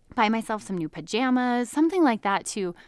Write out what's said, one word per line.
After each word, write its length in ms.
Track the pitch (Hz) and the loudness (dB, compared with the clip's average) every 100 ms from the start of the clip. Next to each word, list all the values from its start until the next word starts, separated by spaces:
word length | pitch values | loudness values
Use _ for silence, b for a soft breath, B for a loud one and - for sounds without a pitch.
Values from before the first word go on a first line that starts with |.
| _ | _
buy 140 | - 214 | 0 2
myself 340 | 226 220 214 | 2 -2 -6
some 140 | - 180 | -4 -6
new 120 | 156 | -6
pajamas, 800 | - 160 214 254 254 247 240 240 | -8 -4 0 2 2 2 0 0
something 340 | 285 320 381 | 2 2 4
like 200 | 294 220 | 2 2
that 220 | 196 196 - | 0 -2 -4
to 260 | 214 180 - | -6 -6 -8